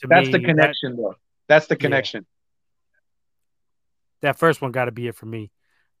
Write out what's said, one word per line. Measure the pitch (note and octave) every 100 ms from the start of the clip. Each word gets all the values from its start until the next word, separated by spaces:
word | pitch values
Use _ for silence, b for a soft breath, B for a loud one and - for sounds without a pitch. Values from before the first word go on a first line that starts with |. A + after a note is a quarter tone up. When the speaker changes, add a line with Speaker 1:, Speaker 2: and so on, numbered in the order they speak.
Speaker 1:
to | C3
Speaker 2:
that's | E3+ C3+
Speaker 1:
me, |
Speaker 2:
the | E3+
Speaker 1:
that | A#2+
Speaker 2:
connection, | D#3 C#3+ D3 C3+ A#2+
though. | G#2 - _ _ -
That's | D3+ D3+
the | D#3+
Speaker 1:
Yeah. |
Speaker 2:
connection. | C#3+ C#3 B2+ A2+ F#2 _ _ _ _ _ _ _ _ _ _ _ _ _ _ _ _ _ _ _
Speaker 1:
That | D3 C3
first | E3 D#3
one | C3+
gotta | B2+ B2
be | A#2 A#2+
it |
for | - A2
me, | A2+ G#2 _ _ _ _ _